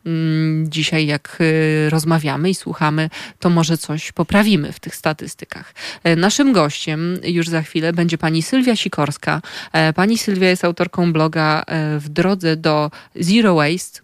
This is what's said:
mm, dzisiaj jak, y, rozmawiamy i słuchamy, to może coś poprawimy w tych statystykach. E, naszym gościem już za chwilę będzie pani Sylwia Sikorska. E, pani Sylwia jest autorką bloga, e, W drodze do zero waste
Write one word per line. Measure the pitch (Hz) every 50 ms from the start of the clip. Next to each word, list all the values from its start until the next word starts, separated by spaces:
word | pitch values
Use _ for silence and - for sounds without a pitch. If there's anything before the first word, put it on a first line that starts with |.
| -
mm, | 170 165 160 160 160 156 160 160 156 156 156 160 156
dzisiaj | 151 160 151 - 165 156 156
jak, | 147 147 139 - - - -
y, | 165 160 156 160 156 156 156 156 151 151
rozmawiamy | 160 160 151 165 165 160 151 147 139 143 160 190
i | 185
słuchamy, | - - - 170 - 156 151 151 156 156 160 - - - - - -
to | - 175
może | 170 170 165 151 165
coś | 151 - - 151 160 - -
poprawimy | - - 160 - - 202 214 220 202 151 143 -
w | - -
tych | - 170 -
statystykach. | - - 160 151 - - 160 - - - - - - - - - - - - - - -
E, | 170 165
naszym | 165 180 214 - - 285 269 240
gościem | 180 151 143 - - - 160 156 156 170 175 185 - -
już | 170 175 170 165
za | 170 165 160
chwilę | 156 - - 160 160 165 170
będzie | 175 170 170 165
pani | 151 - 160 160 160
Sylwia | 160 - 254 262 254 254 220
Sikorska. | - - 190 - 160 147 147 147 - - 156 151 156 - - - - - - -
E, | 160 160 156 156
pani | 180 190 214 233
Sylwia | 226 - 214 196 185 190 185
jest | 185 - -
autorką | 175 170 - 175 175 - - 175 170 160
bloga, | 156 156 160 160 165 156 156 151 - -
e, | - 160 160 151 151 151 147
W | 147 147
drodze | 147 170 170 190 202 185 170 160 160
do | 160 160 160 151 151 151 151 - - - - -
zero | - 175 170 208 240 220 196 175
waste | 156 147 147 170 190 - - - -